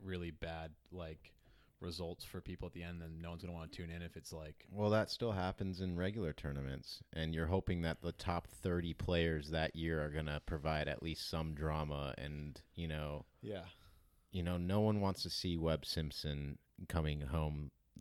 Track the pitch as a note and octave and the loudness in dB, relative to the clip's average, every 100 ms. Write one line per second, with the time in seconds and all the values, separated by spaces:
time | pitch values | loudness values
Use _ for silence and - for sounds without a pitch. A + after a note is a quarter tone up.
0 | F#2+ F2+ F2 D#2 E2 D#2+ E2 D#2 - F2+ | -4 -2 -2 -4 -4 -4 -6 -10 -12 -8
1 | D#2+ D#2+ - - - - - - F2 E2 | -8 -8 -14 -20 -20 -20 -20 -10 -6 -4
2 | E2+ F2+ - F#2 - F2 F2+ F2 E2+ F2 | -4 -6 -8 -8 -6 -6 -6 -6 -6 -6
3 | E2 D#2+ E2+ E2+ F2+ E2+ D#2+ - E2+ E2+ | -6 -6 -6 -6 -6 -6 -6 -6 -6 -4
4 | E2+ E2 - E2 D2+ - - G2 G#2 G#2+ | -6 -8 -10 -8 -8 -12 -8 2 6 6
5 | - - A#2 G2 F#2 - F#2+ F2+ F#2 F2 | 6 2 0 2 2 0 -2 0 0 2
6 | F#2 A2 E2 - D2 C#2 C2+ C#2 - - | 2 2 -2 -2 -4 -2 -2 -4 -6 -12
7 | - D#2+ D#2+ D#2+ E2 F#2+ - F2 E2 D#2+ | -8 -2 0 2 4 4 4 2 2 0
8 | E2+ - - E2+ - - F#2+ F2 E2+ D#2+ | -4 -4 0 0 -2 -4 0 2 2 0
9 | - E2+ E2 D#2 D2 D#2+ E2 E2 D#2+ D#2+ | 2 6 6 4 2 2 2 2 2 2
10 | D2+ D2+ D2+ D2 - D#2+ D#2 D#2 D2 C#2+ | 2 0 0 -2 -2 -2 2 2 2 0
11 | E2 D#2 - E2 D#2+ D2 D#2 D#2 D2+ C#2+ | -2 -4 -2 0 0 0 0 2 0 0
12 | C#2+ - C#2+ D2 D2 C#2 - - E2 D#2 | -2 -4 -4 -4 -6 -8 -12 -6 -2 -2
13 | D2+ D2 - _ A2 G2 F2 - - - | -2 -4 -8 _ -8 -6 -8 -14 -20 -20
14 | - _ _ F#2 F2 F2+ F2 G2+ G#2+ G#2 | -20 _ _ -2 2 2 4 4 6 6
15 | G2 F#2+ F2 - F#2 E2 D#2+ D#2 - - | 4 2 -2 -2 2 4 4 4 2 -2
16 | D#2 - D#2 C#2+ C#2+ C#2 _ - - E2+ | -2 -2 -2 -2 -2 -6 _ -14 -2 2
17 | D#2 D2 C#2 D#2+ D2+ D2 C#2+ - _ - | 2 2 0 2 2 0 -4 -10 _ -16